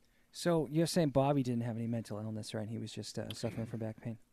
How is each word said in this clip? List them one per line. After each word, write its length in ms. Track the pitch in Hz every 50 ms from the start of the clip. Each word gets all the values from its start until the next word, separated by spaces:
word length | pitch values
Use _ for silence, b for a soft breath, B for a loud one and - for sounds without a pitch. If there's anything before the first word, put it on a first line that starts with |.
| _ _ _ _ _ _
So 360 | - - - 175 170 165 143 113
you're 160 | 151 160 170
saying 240 | 151 - 180 165 143
Bobby 320 | 120 135 135 139 147 139
didn't 220 | 127 123 123 117 117
have 140 | 123 110
any 100 | 113 117
mental 320 | 113 117 117 110 - 107 104
illness, 340 | 107 110 110 110 113 - -
right? 140 | 110 107 107
He 80 | 117
was 140 | 110 113 110
just, 260 | - 107 107 - -
uh, 160 | 117 107 - -
suffering 320 | - - 113 113 120 113
from 140 | 110 120 110
back 200 | 113 110 110 -
pain? 160 | - 117 113 - _ _